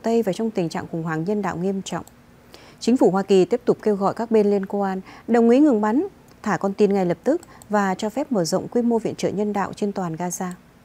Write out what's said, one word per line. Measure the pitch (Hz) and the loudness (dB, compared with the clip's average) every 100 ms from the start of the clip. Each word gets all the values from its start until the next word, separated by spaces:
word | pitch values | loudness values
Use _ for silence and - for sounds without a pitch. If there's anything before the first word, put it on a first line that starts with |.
Tây | 226 233 | 0 0
vào | 220 | 0
trong | 175 226 | -2 -4
tình | 214 170 | -2 -4
trạng | - - | -6 -8
khủng | 170 | -6
hoảng | 160 160 | -4 -4
nhân | 165 208 | -2 -2
đạo | 190 - | -4 -4
nghiêm | 185 196 180 | -4 -4 -6
trọng. | 175 - - _ - - - - - | -10 -10 -18 _ -20 -20 -20 -20 -6
Chính | - 254 | 0 4
phủ | 233 | 4
Hoa | 190 | 2
Kỳ | 196 196 175 | 2 4 4
tiếp | 240 - | 0 0
tục | - | 0
kêu | - 202 | 0 0
gọi | 196 | 0
các | - 233 | -2 0
bên | 220 202 | 2 4
liên | 202 196 | 0 -2
quan | 202 196 190 - - - | -4 -4 -6 -10 -16 0
đồng | 233 233 | 2 6
ý | 247 | 6
ngừng | 311 220 | 6 4
bắn, | 214 240 392 - - - | 2 0 -2 -8 -20 -10
thả | - 175 | -4 -2
con | 196 | -2
tin | 196 208 | 2 2
ngay | 196 180 | 4 0
lập | 170 | 0
tức | - 330 - - - | -2 -2 -4 -20 -4
và | 208 196 185 | 0 0 -2
cho | 214 | -4
phép | 226 302 | -4 -2
mở | 220 | -2
rộng | 165 190 - | 0 -2 -2
quy | 240 | -2
mô | 240 233 | 0 0
viện | 180 156 | -2 -4
trợ | 165 | -4
nhân | 180 208 | -2 -2
đạo | 202 185 | -2 -4
trên | - 208 | -4 -6
toàn | 196 175 160 | -4 -6 -4
Gaza. | 180 - 185 180 - _ | -6 -6 -8 -10 -18 _